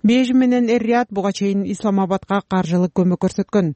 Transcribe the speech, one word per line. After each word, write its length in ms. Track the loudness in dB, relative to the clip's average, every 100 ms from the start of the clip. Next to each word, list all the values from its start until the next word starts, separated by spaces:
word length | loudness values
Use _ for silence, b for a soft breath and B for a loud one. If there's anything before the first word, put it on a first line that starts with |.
Бейжиң 360 | 2 2 2 2
менен 320 | 2 2 2
Эр-Рияд 380 | 0 0 0 -2
буга 240 | -4 -4
чейин 320 | -2 -2 -2 -4
Исламабадка 760 | -4 -2 0 0 -2 -4 -4 -2
каржылык 460 | -2 0 0 0 0
көмөк 240 | 0 0
көрсөткөн. 540 | -2 -4 -2 0 -2